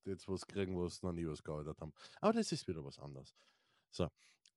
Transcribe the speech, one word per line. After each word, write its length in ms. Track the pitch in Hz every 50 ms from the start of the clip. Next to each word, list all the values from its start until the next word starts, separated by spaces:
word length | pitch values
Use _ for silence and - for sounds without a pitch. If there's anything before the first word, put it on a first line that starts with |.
| -
jetzt 200 | 98 95 82 -
was 200 | - 95 87 -
kriegen, 340 | - - 101 98 92 92 90
was 220 | 87 85 - -
noch 100 | - 90
nie 140 | 87 85 85
was 160 | 80 76 -
gearbeitet 360 | - 82 76 76 73 76 73 -
haben. 100 | 82 78 - - - - - -
Aber 100 | - 208
das 180 | 226 233 208 -
ist 160 | 170 139 -
wieder 160 | - 87 78 71
was 140 | 69 - -
anderes. 360 | 71 71 69 67 67 - - _ - _ _ _ _ _ _ _ _ _
So. 180 | - - 87 73 - _ - - - _ - - _